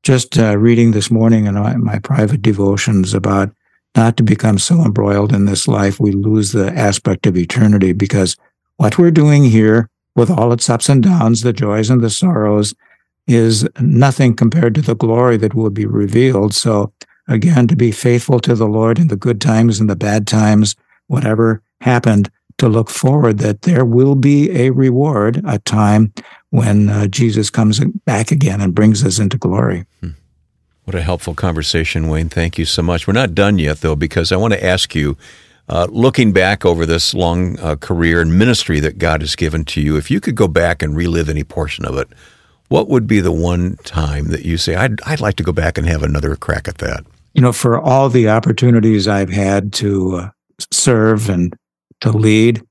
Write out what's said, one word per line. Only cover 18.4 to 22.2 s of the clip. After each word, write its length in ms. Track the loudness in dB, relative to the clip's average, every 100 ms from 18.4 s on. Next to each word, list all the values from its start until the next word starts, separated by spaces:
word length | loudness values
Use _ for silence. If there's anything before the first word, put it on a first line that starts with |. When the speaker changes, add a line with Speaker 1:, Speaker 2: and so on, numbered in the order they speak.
Speaker 1:
to 120 | 0
the 140 | 0 0
Lord 320 | 0 0 2
in 80 | 0
the 80 | 0
good 240 | -2 -2
times 400 | 0 2 2 2
and 100 | -2
the 60 | 0
bad 320 | -2 -2 0
times, 480 | 0 2 2 2 -4 _ _ _
whatever 540 | -4 -2 0 0 0 _ _
happened, 500 | 0 0 2 2